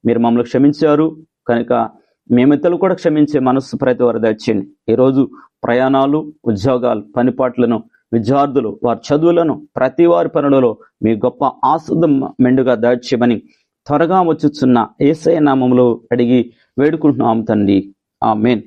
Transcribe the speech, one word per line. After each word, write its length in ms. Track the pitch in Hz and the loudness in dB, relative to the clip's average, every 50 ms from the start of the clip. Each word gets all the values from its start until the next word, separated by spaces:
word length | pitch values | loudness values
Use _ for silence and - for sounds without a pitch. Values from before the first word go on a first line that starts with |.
| - | 0
మీరు 120 | 117 120 117 | 0 0 0
మమ్మల్ని 260 | 117 117 117 120 120 | 0 0 0 0 -2
క్షమించారు 720 | - - 127 139 143 147 - 160 151 147 147 160 160 160 160 - _ _ _ _ | -2 0 2 2 2 2 2 0 2 2 2 0 -2 -4 -10 -20 _ _ _ _
కనుక 440 | - 117 117 120 - 123 117 113 110 - _ _ _ _ _ _ - | -4 -4 -4 -2 -2 -2 -2 -2 -4 -8 _ _ _ _ _ _ 0
మేము 240 | 120 120 127 143 147 | 2 4 4 4 2
ఇతరులు 220 | 139 - 170 175 | 2 0 -2 0
కూడా 180 | 160 196 190 180 | 0 0 -2 -2
క్షమించే 460 | - - 165 151 151 147 147 151 139 | -2 -2 0 2 2 0 0 0 -2
మనస్సు 360 | 131 131 127 135 131 - - | 0 0 0 -2 -4 -6 -6
ప్రతి 260 | 110 135 127 123 120 | -2 -2 -2 0 2
వారు 160 | 123 120 113 117 | 0 0 0 0
దయచేయండి. 760 | 110 113 110 110 - - 110 101 95 - _ _ _ - | -2 -2 -2 -2 -4 -4 -2 -2 -4 -8 _ _ _ -2
ఈరోజు 380 | 110 123 127 135 131 135 131 - - - - _ _ _ - | 0 2 2 2 2 0 -2 -2 -4 -20 -20 _ _ _ -4
ప్రయాణాలు, 680 | 123 120 123 131 135 135 135 135 139 143 156 156 151 - _ - | -2 0 0 0 0 0 0 0 0 0 -2 -4 -8 -18 _ -4
ఉద్యోగాలు, 600 | 120 110 98 92 135 127 123 120 120 117 104 101 - - | -4 -4 -2 0 -2 0 0 0 -2 -2 -4 -6 -6 -4
పనిపాట్లను, 680 | 127 120 127 120 131 131 123 120 123 123 117 117 107 - _ _ _ _ _ | -2 -2 -2 0 -2 -4 -4 0 -2 -2 0 -2 -4 -6 _ _ _ _ _
విద్యార్థులు 680 | 113 113 107 113 - 139 143 143 123 135 117 104 95 - | -4 -4 -2 0 0 0 0 0 -2 -2 -4 -4 -8 -4
వారి 320 | - 120 113 110 - - 143 | -4 -4 -4 -4 -4 -4 -2
చదువులను, 540 | 151 165 170 175 170 170 156 - 147 - _ _ | 0 2 2 2 2 0 0 -4 -6 -10 _ _
ప్రతి 300 | - 127 131 - - 170 | -4 -4 -2 0 2 2
వారి 220 | 170 170 170 165 160 | 2 2 2 0 -2
పనులలో 480 | - 160 143 143 139 135 127 117 104 _ - _ _ _ | -4 -2 0 2 2 2 2 0 -2 _ -16 _ _ _
మీ 120 | - 110 113 | -2 -2 -2
గొప్ప 300 | 104 123 123 - - 143 131 - - - | 0 -2 -4 -4 -2 -4 -4 -4 -2 -2
ఆశీర్వాదం 680 | 131 151 165 - - 160 160 170 156 139 135 135 - - - | -2 -2 -2 -4 -4 -2 0 0 0 0 -2 -2 -6 -2 0
మెండుగా 340 | 127 123 127 135 131 131 123 | 2 2 2 2 2 0 0
దయచేయమని 680 | 107 113 120 127 120 123 - 143 117 131 127 117 101 - _ _ _ _ _ _ _ _ | 0 0 0 0 -2 -2 -4 -2 0 2 0 0 -2 -6 _ _ _ _ _ _ _ _
త్వరగా 360 | - 143 147 170 165 185 190 | -4 0 0 0 2 2 0
వచ్చుచున్న 680 | 175 165 160 160 156 147 143 - 131 127 123 120 107 - _ _ | 2 0 -2 0 -2 -4 -2 0 0 2 2 2 0 -2 _ _
యేసయ్య 380 | 147 139 160 156 - 170 170 160 | 0 0 0 0 0 0 0 2
నామములో 640 | 151 143 135 135 127 127 123 123 123 120 113 - _ _ | 2 0 0 0 0 2 2 2 2 2 0 -2 _ _
అడిగి 400 | 123 123 123 120 127 123 113 120 _ _ _ _ _ 123 | -2 -2 0 2 2 0 0 -4 _ _ _ _ _ -2
వేడుకుంటున్నాం 640 | 139 156 160 160 160 147 123 123 113 117 113 113 | 0 0 0 0 0 0 0 0 0 0 0 -2
తండ్రి. 520 | 110 113 113 104 101 98 101 95 98 - _ _ _ _ _ _ | -2 -2 0 0 2 2 0 0 -2 -4 _ _ _ _ _ _
ఆమేన్. 400 | - 113 107 107 110 123 123 104 92 | -4 -2 -2 0 0 0 0 -2 -4